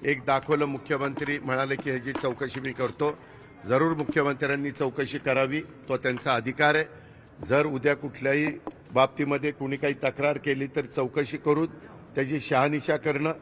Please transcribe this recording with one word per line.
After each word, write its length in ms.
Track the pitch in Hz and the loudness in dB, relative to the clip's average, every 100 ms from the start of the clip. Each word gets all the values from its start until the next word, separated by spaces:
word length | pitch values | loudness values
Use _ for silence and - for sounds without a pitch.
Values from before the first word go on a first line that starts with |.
एक 220 | 127 143 120 | 0 -2 2
दाखवलं, 400 | 135 131 151 147 | 0 2 2 2
मुख्यमंत्री 720 | 135 - 143 139 139 147 143 | -2 -2 -2 -2 -4 -4 -4
म्हणाले 360 | 135 131 135 135 | -2 -2 0 -2
की 140 | 147 | -2
ह्याची 220 | 127 123 | -4 -4
चौकशी 480 | 131 139 123 135 131 | -4 -4 -2 -6 -6
मी 120 | 131 | -8
करतो. 460 | 123 127 - 151 147 - - - - 98 | -4 -4 0 -2 -2 -14 -20 -20 -16 0
जरूर 300 | 127 160 160 | 2 4 0
मुख्यमंत्र्यांनी 760 | 147 - 143 135 143 139 143 | 0 2 2 2 0 0 -2
चौकशी 460 | 135 135 123 135 139 | -2 -2 -2 -4 -4
करावी, 440 | 139 131 135 147 | 0 2 2 0
तो 360 | 151 - - 131 | -6 -16 -4 -2
त्यांचा 360 | 135 123 139 | 0 -2 0
अधिकार 420 | 123 113 127 147 151 | 0 0 2 4 4
आहे. 80 | 156 - - - - - - | 0 -8 -20 -20 -20 -16 0
जर 200 | 135 151 | 2 4
उद्या 300 | 135 131 143 | 2 2 2
कुठल्याही 640 | 147 - 131 143 156 147 - - - | -2 -4 0 2 0 -4 -12 -14 -2
बाबतीमध्ये 600 | 127 131 - 143 143 147 | 4 4 4 0 0 -2
कुणी 260 | 143 135 139 | -4 -4 -2
काही 160 | 147 | -2
तक्रार 440 | 139 135 127 143 143 | 0 -2 0 0 0
केली 300 | 147 135 135 | 0 -2 0
तर 180 | 143 127 | -2 -4
चौकशी 520 | - 127 151 139 151 | -2 -2 0 -2 -2
करून 300 | - 147 165 - - - - - | 2 2 2 -4 -18 -20 -8 -4
त्याची 240 | 135 147 | -2 -2
शहानिशा 580 | - 135 143 151 - 151 | 0 2 4 2 0 0
करणं 340 | 156 143 151 156 | 0 0 -2 -4